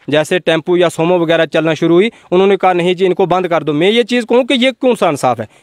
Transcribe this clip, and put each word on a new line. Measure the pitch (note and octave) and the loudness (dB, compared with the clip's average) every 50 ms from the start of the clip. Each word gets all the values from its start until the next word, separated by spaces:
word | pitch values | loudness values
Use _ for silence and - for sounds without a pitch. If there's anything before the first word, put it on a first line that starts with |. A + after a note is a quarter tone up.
| _ - | _ -2
जैसे | C3+ D3+ D#3 - F#3+ F3 | 0 0 0 0 -2 -2
टेम्पू | - - E3 D#3+ D3+ - F3+ | 0 0 -2 -2 0 -2 0
या | F3 F3 E3 | 2 2 0
सोमो | - - D#3+ E3+ F3+ F3+ | 0 -2 0 0 2 0
वगैरह | E3 D#3 E3 D#3+ E3 | 0 0 0 0 0
चलना | D3+ - E3 D#3 E3 D#3+ | 0 -2 -2 -2 -2 -2
शुरू | - E3+ E3 E3+ | -2 0 2 2
हुई, | F3 G3+ A#3 - - _ _ F3 | 2 2 0 -2 -10 _ _ 0
उन्होंने | F#3 G3 G3 G3+ | 2 2 2 2
कहा, | F#3 - F#3 F#3 | 2 2 0 0
"नहीं | F3 E3+ F3+ F#3 | 2 0 -2 0
जी, | E3+ F#3+ | 0 0
इनको | F#3 F3+ - G3 | -2 0 0 0
बंद | E3+ E3+ F#3 F#3 E3+ | 0 0 -2 0 -2
कर | E3+ D#3+ D3 | -2 -2 -2
दो।" | D3+ D3 | -2 -2
मैं | D3 E3+ G3 | 0 0 0
ये | A3 A#3 A#3+ | 2 0 0
चीज़ | - A#3+ B3 A#3 | 0 -2 -4 -2
कहूँ | - A#3 B3 C4 | 0 0 0 0
कि | A#3+ C#4+ | 0 0
ये | B3+ A#3+ C4+ B3 | 0 0 0 -2
कौन | - - B3+ A#3 | 0 -2 -2 0
सा | - G#3+ F3 | 0 0 -2
इंसाफ | D3+ C3 - C3 A#2+ A2+ | -2 0 -2 -2 -2 -2
है? | A2 - _ _ | -8 -14 _ _